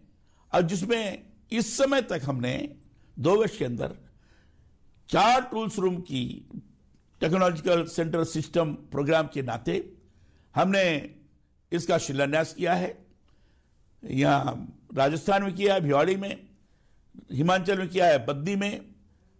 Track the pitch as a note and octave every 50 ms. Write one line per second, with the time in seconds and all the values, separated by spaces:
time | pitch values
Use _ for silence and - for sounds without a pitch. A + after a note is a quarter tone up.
0 | - _ _ _ _ _ _ _ _ _ - F3 F#3 D#3+ G3 F#3 F#3 G3 A#3 A3+
1 | A3 G3 F3+ - - - - - _ - A3 A#3 A3+ - - - C4+ C4+ C#4 C4+
2 | B3 - F#3 E3 B2+ C3+ C3+ B2+ A#2 B2 C3 C3+ - D4 - - - _ _ _
3 | _ _ - - B2 D#3 G3 G#3+ A3 G3+ - - D3 B2+ A#2+ A2+ C3+ C3 - -
4 | - - _ _ _ _ _ _ _ _ _ _ _ _ _ _ _ _ _ _
5 | _ - - E3 F#3+ A3 B3 C4 B3+ B3+ G#3+ A3 A3+ G3+ - - F3+ F#3 F3+ E3+
6 | - - C#3 C3+ B2 B2 - - - - - - - - _ _ _ _ _ _
7 | _ _ _ - E3 D#3+ E3 F#3+ F#3 F3+ F3 D#3 D3 F#3 F3 E3+ E3 E3+ - -
8 | E3 D#3+ D#3 E3 E3 D#3+ - D#3 D3 - - F3 E3 D#3 C#3+ - - - - C#3
9 | D3 C#3 D#3+ D#3+ D#3 C#3+ - C#3+ C3 A#2+ A2+ A#2 - D#3+ F3 G3 - - - -
10 | _ _ _ _ _ _ _ _ _ _ - - E3 F#3+ G3 G3 F#3+ F3 D#3+ C#3+
11 | - - - - - _ _ _ _ _ _ _ _ - E3+ E3+ E3 E3+ F3 E3
12 | - - C#3 C3+ C#3+ C#3 C#3+ D#3+ E3 D#3 - - F3 E3+ F3 F3+ F3+ - - -
13 | - _ _ _ _ _ _ _ _ _ _ _ _ _ _ _ _ _ _ _
14 | - A2+ - C3 C#3+ C#3+ C#3+ C#3 C3 C3 A#2+ B2 - - - - _ - - C3
15 | C3+ C#3+ D#3 D#3 - - G3 G3 G3+ G3 F3 F3+ G3+ G3+ G3 F#3+ E3 C#3+ C#3+ C#3
16 | D3+ F3+ F#3+ F#3+ G3 G3 F3+ - - - _ _ _ _ _ _ _ _ _ _
17 | _ _ - - - - - B2 D3+ F3 F#3 F#3+ F3 F3+ G3+ F#3+ F#3 E3 F3 F#3
18 | F3+ E3+ D3+ C3+ A2+ A#2 C#3+ C#3 D3 F#3 G3+ G3+ G3+ G3+ - - - - - _
19 | _ _ _ _ _ _ _ _